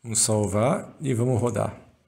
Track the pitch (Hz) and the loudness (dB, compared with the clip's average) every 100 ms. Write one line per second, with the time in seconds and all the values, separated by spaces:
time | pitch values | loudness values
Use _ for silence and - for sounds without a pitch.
0 | 117 107 - 107 104 104 120 202 - - | -4 -2 2 2 2 2 2 0 -6 -8
1 | 143 117 123 120 120 107 107 - - _ | -2 0 2 2 0 0 -4 -6 -20 _